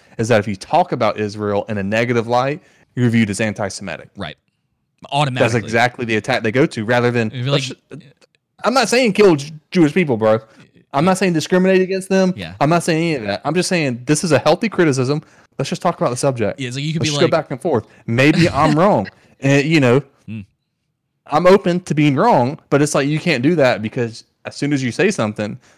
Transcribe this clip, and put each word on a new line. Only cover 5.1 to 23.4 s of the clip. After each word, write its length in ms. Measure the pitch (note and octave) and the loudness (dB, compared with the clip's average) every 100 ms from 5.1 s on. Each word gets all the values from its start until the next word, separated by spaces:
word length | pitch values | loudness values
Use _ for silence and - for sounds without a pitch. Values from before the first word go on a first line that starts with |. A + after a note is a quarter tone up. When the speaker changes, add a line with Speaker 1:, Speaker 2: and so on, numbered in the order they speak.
Speaker 2:
Automatically. 500 | C#3+ D3 B2 A#2+ A#2 | -4 -2 0 0 0
Speaker 1:
That's 40 | |
exactly 400 | A2 A#2 B2 - | 0 0 0 -2
the 120 | A#2 A2 | -4 -2
attack 260 | G#2 A#2+ | -2 -2
they 100 | A2+ | -2
go 140 | A#2+ E3 | 0 0
to, 180 | - | 0
rather 260 | G#2+ B2 A#2+ | -2 0 2
than, 180 | A#2+ A2 | 0 -2
Speaker 2:
It'd 160 | B2+ B2 | -4 -2
be 40 | |
like 120 | C#3+ C3 - - | -2 -4 -12 -18
Speaker 1:
let's 120 | C#3 | -20
ju-, 80 | - _ _ _ _ _ | -20 _ _ _ _ _
I'm 100 | G3+ | 0
not 160 | B3+ A3 | 0 2
saying 240 | A#3+ B3 | 2 2
kill 220 | F#3+ G#3 D3 | 4 4 4
J-, 180 | C#3+ - _ | -2 -16 _
Jewish 240 | F#3 D3+ | 2 2
people, 240 | F#3+ D#3+ A2+ | 2 0 2
bro. 220 | A2 A2 - _ - _ _ | 2 2 -2 _ -20 _ _
I'm 140 | C#3 F3+ | 0 2
not 100 | F#3 | 2
saying 160 | F#3+ | 0
discriminate 480 | D#3+ - F#3 F#3 F#3 | 0 0 2 4 2
against 300 | F3+ F#3+ F#3 | 0 -4 -2
them. 240 | F#3+ F#3 F3+ | 0 2 -2
Speaker 2:
Yeah. 180 | E2 F#2+ | -8 -2
Speaker 1:
I'm 80 | D3 | 0
not 140 | E3+ | 0
saying 200 | - D#3+ | 0 -2
any 120 | E3+ | 0
of 80 | C#3+ | -2
that. 180 | G#2 G2+ C#3+ | -4 -6 -4
I'm 80 | |
just 160 | E3+ E3+ | -2 -2
saying 320 | F3+ C#3+ A#2+ | -2 -2 -4
this 200 | B2 D3+ | -2 -2
is 80 | F3+ | 2
a 60 | C3 | 2
healthy 300 | D3+ D#3 A3+ | 2 0 0
criticism. 540 | - E3 C3 B2+ D3+ - _ _ - | 0 2 2 -2 -4 -8 _ _ -8
Let's 120 | C#3+ | -6
just 100 | G3+ | -4
talk 160 | F3+ - | -4 -2
about 120 | D#3 | -2
the 60 | B2 | 0
subject. 440 | C#3+ B2 G2+ - | -2 -2 -4 -4
Speaker 2:
Yeah, 80 | B2+ | -8
it's 80 | C3 | -6
like 80 | |
you 80 | D3 | -6
could 80 | D#3+ | -4
Speaker 1:
Let's 80 | D#3 | -4
Speaker 2:
be 40 | |
Speaker 1:
just 80 | C#3+ | 0
Speaker 2:
like 80 | B2+ | 0
Speaker 1:
go 40 | |
back 160 | E3 - | 0 -4
and 120 | C3+ | -8
forth. 240 | F3 B2 - _ - | -2 -2 -4 _ -4
Maybe 400 | A#2 C#3+ D#3+ E3 | 2 4 4 2
I'm 300 | C3 D#3 D3+ | 2 2 4
Speaker 2:
<laughs> 0 | |
Speaker 1:
wrong. 300 | G3 D3 G2 _ _ _ | 2 2 -2 _ _ _
And, 260 | C#3 C#3 C#3+ | 0 2 2
you 140 | D#3+ | 2
know, 220 | B2+ B2+ - _ - | 4 2 0 _ -16
Speaker 2:
Mm. 160 | A2 G2+ _ _ _ _ _ _ _ | -16 -16 _ _ _ _ _ _ _
Speaker 1:
I'm 220 | - D#3 F3+ | -4 2 4
open 340 | G3+ F#3 F3 | 4 2 -2
to 140 | - | -2
being 200 | D3+ D3 C#3 | 0 2 2
wrong, 420 | A3+ F3 B2 D#3+ - | 4 4 2 -4 -2
but 140 | C#3+ | 0
it's 120 | D3 | 0
like 140 | D#3+ C#3 | 0 -2
you 100 | D#3 | -2
can't 220 | F3 C3 | -2 0